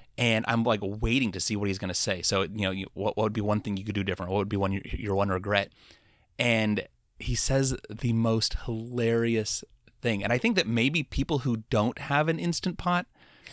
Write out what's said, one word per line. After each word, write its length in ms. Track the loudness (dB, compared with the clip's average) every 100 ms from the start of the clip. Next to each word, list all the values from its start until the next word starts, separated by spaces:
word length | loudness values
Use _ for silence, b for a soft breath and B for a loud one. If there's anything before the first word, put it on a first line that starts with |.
| b -2
And 260 | 2 2 2
I'm, 160 | 2
like, 180 | 2 0
waiting 480 | -2 -2 0 2 0
to 80 | -2
see 160 | -2 0
what 120 | 0
he's 80 | -2
gonna 160 | -2
say. 280 | -2 -2 0
So, 200 | 0 0
you 60 | 0 0
know, 80 | -2
you, 160 | -2 -6
what, 220 | -4 -2 0
what 60 |
would 100 | 0
be 80 | 0
one 200 | 0 0
thing 160 | 0 -4
you 60 | -2
could 100 | -2
do 80 |
different? 280 | -2 -2 -2
What 80 | 0
would 100 | 0
be 80 | 0
one, 140 | 0
your, 80 | -2 -4
your 300 | -6 0 0
one 140 | 2
regret? 420 | 0 2 2 0 b b b b b b 0
And 480 | 2 4 2 0 -2 _ _ _
he 160 | -4 -2
says 400 | 0 2 0 -2 -6
the 240 | -4 0
most 420 | 2 2 2 0 -4 -4
hilarious 960 | -8 -6 -2 2 2 2 0 0 -6 -8 _ _ _
thing. 220 | -2 -2
And 100 | 0
I 40 | 0
think 180 | 2 2
that 100 | 2
maybe 340 | 2 2 0
people 360 | -2 -2 0 0
who 240 | 0 -2 0
don't 280 | 2 2 -2
have 300 | -2 0 2
an 120 | 0
Instant 380 | -2 -2 -4 -2
Pot 280 | 0 -2 -2 B B B B